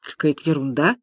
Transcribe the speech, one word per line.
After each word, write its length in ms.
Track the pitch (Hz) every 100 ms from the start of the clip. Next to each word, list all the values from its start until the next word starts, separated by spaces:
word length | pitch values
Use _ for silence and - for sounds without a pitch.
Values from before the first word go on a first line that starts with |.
Какая-то 500 | - - 156 147 -
ерунда 460 | 156 135 127 156 247